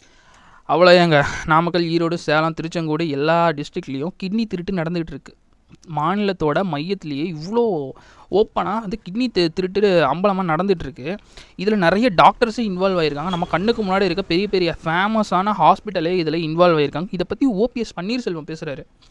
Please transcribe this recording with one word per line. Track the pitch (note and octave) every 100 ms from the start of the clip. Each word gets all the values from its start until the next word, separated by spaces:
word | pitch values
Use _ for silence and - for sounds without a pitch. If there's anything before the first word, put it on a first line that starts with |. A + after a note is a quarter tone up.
| _ _ _ - - - -
அவ்வளோ |
ஏங்க, | D3 F3+ F3+ E3+ D3 C#3+ - D#3+
நாமக்கல், | D#3+ E3+ E3+
ஈரோடு, | E3+ E3+ E3
சேலம், | E3 - D3+ D#3+
திருச்செங்கோடு | D#3+ D#3+ E3+ D#3+ D3+ E3
எல்லா | C#3 D3+ E3+ E3+
டிஸ்ட்ரிக்ட்லேயும் | D3 D3 F#3 D3+ C3+ E3 -
கிட்னி | F#3 A3 A3
திருட்டு | F3+ F3
நடந்துகிட்டு | F#3+ D#3+ F3 E3
இருக்கு. | F3+ - _ _ _ _ - - D3+
மாநிலத்தோட | D#3 G3+ G3+ F#3 D#3 D3
மையத்திலேயே | G3 C#3+ E3+ G3 D#3 C#3 E3 D3+
இவ்வளோ | E3 A#3 A#3 E3+ C3+ - - - -
ஓப்பனா | F#3 A3+ - F3 G#3+
வந்து | G#3+ G#3+ -
கிட்னி | G3+ B3+
தி-, | F#3 E3+
திருட்டு | F3 F#3 G3 G3+ F3 C#3
அம்பலமா | D#3 G3+ F#3+ F#3
நடந்துட்டு | D#3 G3 F3
இருக்கு. | C#3+ C3 C3+ G3+ - - - -
இதுல | F#3+ G#3+
நிறைய | E3+ F#3+ B3 E3
டாக்டர்ஸே | D#3 - A#3 G#3+
இன்வால்வ் | A3 F3+ G3 F3+
ஆயிருக்காங்க. | D#3 C#3+ E3+
நம்ம | F3 F3
கண்ணுக்கு | D#3+ G#3 A3+
முன்னாடி | G3+ F#3+
இருக்க | G3 E3+
பெரிய | F#3+ E3+ G#3
பெரிய | F#3+ E3+ D#3 E3
ஃபேமஸான | E3+ G#3 A3 G#3 F3+ G3 G3
ஹாஸ்பிட்டலே | D#3 F#3+ G#3+ F#3+ D#3+ F#3
இதுல | D#3
இன்வால்வ் | E3 D#3 E3 F3 D#3+
ஆயிருக்காங்க. | C#3+ D3 F3+
இதை | F3+ F#3+
பத்தி | G#3 C4+
ஓ | F#3+ B3
பி | A#3+
எஸ் | A3 -
பன்னீர்செல்வம் | F#3 B3+ A#3 E3 D3
பேசுறாரு. | D#3+ D#3+ C3+ - _ _